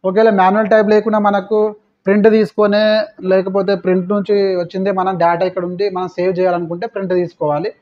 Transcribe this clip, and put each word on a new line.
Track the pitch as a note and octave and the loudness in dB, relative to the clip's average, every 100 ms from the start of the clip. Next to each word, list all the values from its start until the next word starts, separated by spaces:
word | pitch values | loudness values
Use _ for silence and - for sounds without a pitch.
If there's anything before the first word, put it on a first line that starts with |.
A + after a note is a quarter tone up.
| F#3 | -2
ఒకవేళ | F#3+ A3+ G3+ | 2 2 4
మాన్యువల్ | F#3 G3+ G#3+ A3 | 2 2 2 2
type | G#3 G#3+ | 4 2
లేకుండా | G#3+ G#3+ G#3 | 2 0 0
మనకు | G3+ F#3+ G#3+ G#3+ G#3 _ _ - | -2 -2 -2 -2 -4 _ _ -2
ప్రింట్ | G3+ G#3 | 2 4
తీసుకొనే, | A3 G#3 - G#3 G#3 G#3+ G#3+ G#3+ - F#3 | 4 0 0 2 2 2 0 -2 -8 0
లేకపోతే | F#3+ F#3+ G3 F#3+ G3 | 0 0 -2 0 -2
ప్రింట్ | F#3 F#3 F3+ | 0 -2 0
నుంచి | G#3 G3 G3+ G3 F#3 | -4 0 0 0 -2
వచ్చిందే | F3 F#3+ F#3+ F#3 | -4 -4 -2 -2
మనం | F#3 F#3 | -2 0
data | E3+ E3+ F#3 | 0 0 -2
ఇక్కడ | F#3 F3 | -4 -6
ఉండి | F3+ G3+ F#3 | -4 -4 -4
మనం | F3+ F3+ | -8 -4
save | F#3 F3+ | -2 0
చేయాలనుకుంటే | F#3 F3 E3 F3 A#3 | 0 -2 -4 -8 -8
ప్రింట్ | G#3 G3 F3+ | -8 -4 -2
తీసుకోవాలి. | E3+ _ D3+ D3 F3+ - | -2 _ -4 -2 -6 -10